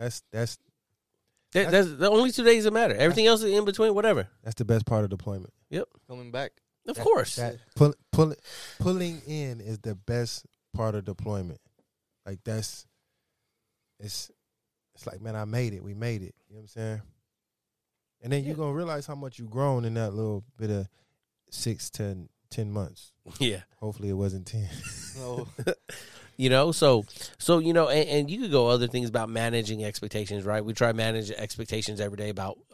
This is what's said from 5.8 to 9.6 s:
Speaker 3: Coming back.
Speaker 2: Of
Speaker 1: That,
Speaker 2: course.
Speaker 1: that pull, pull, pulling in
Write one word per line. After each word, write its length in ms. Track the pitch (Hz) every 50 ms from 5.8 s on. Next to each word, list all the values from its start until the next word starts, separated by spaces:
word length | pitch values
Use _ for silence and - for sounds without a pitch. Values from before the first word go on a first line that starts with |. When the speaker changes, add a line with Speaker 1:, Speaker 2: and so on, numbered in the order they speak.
| - - _ _ _ -
Speaker 3:
Coming 220 | 127 123 123 120 117
back. 200 | 127 139 - - _ _ _ _ _ _ -
Speaker 2:
Of 80 | 233
Speaker 1:
That, 60 | - 233
Speaker 2:
course. 340 | 415 440 - - - -
Speaker 1:
that 200 | - 120 117 120 117 - _ _
pull, 200 | - 147 147 143 - _ _ -
pull, 220 | - 160 156 151 - - - - - - - - -
pulling 420 | - 185 185 185 180 175 165 156 -
in 340 | - 151 156 147 135 123 117